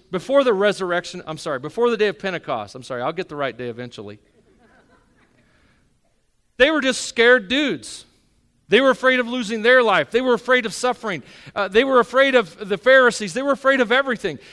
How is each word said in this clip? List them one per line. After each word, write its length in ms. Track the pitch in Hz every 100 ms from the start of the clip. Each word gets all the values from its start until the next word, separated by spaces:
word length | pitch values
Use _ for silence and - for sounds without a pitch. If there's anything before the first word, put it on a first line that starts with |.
| _
before 320 | 185 - 277
the 100 | 254
resurrection, 680 | 190 208 185 185 175 170 180 -
I'm 120 | 156
sorry, 220 | 170 135
before 300 | 151 - 240
the 60 | 220
day 120 | 208
of 100 | -
Pentecost, 560 | 190 170 - 120 101
I'm 80 | 131
sorry, 200 | 120 123
I'll 100 | 135
get 160 | 170 180
the 80 | 147
right 200 | 135 117
day 120 | 123
eventually. 500 | 113 123 - 101 107 _ _ _ _ _ _ _ _ _ _ _ _ _ _ _ _ _ _ _ _ _ _ _ -
They 140 | 277
were 100 | 302
just 220 | 262 226
scared 440 | - - 233 254 185
dudes. 600 | 269 285 143 - - - _ _ _ _ _ -
They 120 | 214
were 100 | 269
afraid 300 | - 254 254
of 80 | 233
losing 340 | 254 202 220
their 200 | 226 254
life. 280 | 226 180 139
They 100 | 226
were 140 | 254
afraid 320 | 233 - 254 220
of 80 |
suffering. 480 | - 247 233 220 160 - - -
Uh, 140 | - 190
they 160 | 202
were 160 | 269 254
afraid 340 | - 254 269
of 340 | 254 185 - 202
the 100 | 196
Pharisees. 560 | 254 269 247 - 208
They 80 | 214
were 100 | 277
afraid 280 | 269 262 269
of 120 | 220
everything. 460 | 254 277 220 190 139 -